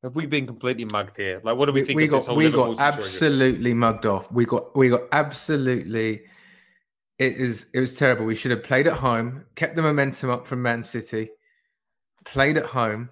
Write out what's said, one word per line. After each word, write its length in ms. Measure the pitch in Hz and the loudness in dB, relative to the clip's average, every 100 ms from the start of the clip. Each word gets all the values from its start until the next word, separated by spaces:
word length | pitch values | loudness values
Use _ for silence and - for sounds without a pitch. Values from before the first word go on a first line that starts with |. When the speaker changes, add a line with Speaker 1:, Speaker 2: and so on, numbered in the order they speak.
Speaker 1:
Have 120 | 127 131 | -6 -6
we 100 | 156 | -2
been 220 | 147 127 | -2 -4
completely 380 | 113 123 123 113 | -6 -4 -4 -4
mugged 320 | 104 101 - | -4 -4 -6
here? 240 | 98 92 | -6 -6
Like, 140 | 110 117 | -4 0
what 80 | 143 | 2
do 80 | |
we 80 | 135 | 2
Speaker 2:
We, 60 | 135 | 0
Speaker 1:
think 100 | 147 | 0
Speaker 2:
we 80 | 156 | 2
Speaker 1:
of 60 | |
this 120 | 143 | 2
Speaker 2:
got, 40 | 127 | 0
Speaker 1:
whole 100 | 123 | 2
Speaker 2:
we 80 | 160 | 4
Speaker 1:
Liverpool 300 | 131 120 113 | 4 2 2
Speaker 2:
got 20 | |
Speaker 1:
situation? 260 | 143 143 | 0 0
Speaker 2:
absolutely 720 | 101 - 156 139 131 127 120 | -4 2 2 4 4 4 0
mugged 320 | 117 117 107 113 | 2 2 2 0
off. 260 | 98 - | -2 -2
We 140 | 117 120 | 0 2
got, 280 | 120 - | 0 -2
we 140 | - 131 | 2 4
got 140 | 120 - | 4 2
absolutely. 1080 | 147 147 - - 151 131 123 87 113 110 107 - _ _ _ _ _ _ _ _ _ | 0 0 -4 -4 -2 0 -2 -2 -2 -2 -4 -10 _ _ _ _ _ _ _ _ _
It 140 | 131 - | -2 0
is, 320 | 127 107 - | -4 -4 -6
it 80 | 127 | -2
was 120 | 127 | -2
terrible. 320 | - 139 120 113 | 2 2 2 0
We 100 | 110 | -2
should 160 | 131 | -2
have 120 | 117 | -2
played 240 | - 131 151 | 0 2 2
at 60 | |
home, 500 | - 131 117 117 131 - - | 2 0 0 -2 -8 -16 -6
kept 200 | 160 165 | -4 0
the 60 | |
momentum 480 | 156 147 139 - 131 | 0 2 0 -2 -4
up 180 | 123 - | -4 -4
from 140 | 127 | -4
Man 200 | 123 117 | -2 -2
City, 500 | 113 120 110 110 110 - _ _ _ _ _ _ _ _ | -4 -8 -6 -6 -8 -12 _ _ _ _ _ _ _ _
played 340 | - 135 139 160 | -10 0 2 2
at 100 | - | -2
home, 420 | 131 113 107 123 | -2 -2 -4 -10